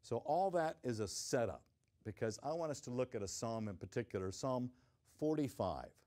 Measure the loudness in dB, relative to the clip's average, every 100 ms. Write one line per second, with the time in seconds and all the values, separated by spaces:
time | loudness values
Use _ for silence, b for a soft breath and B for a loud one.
0 | 0 -2 2 4 4 4 2 0 -2 0
1 | -2 -2 0 2 2 -2 _ _ _ _
2 | -10 -2 -2 -2 -4 -2 -2 -2 -4 0
3 | 0 0 -2 -2 -2 -2 -2 -6 -4 -4
4 | -2 0 -2 -2 0 0 0 b b b
5 | _ -2 2 2 2 2 0 0 -8 -16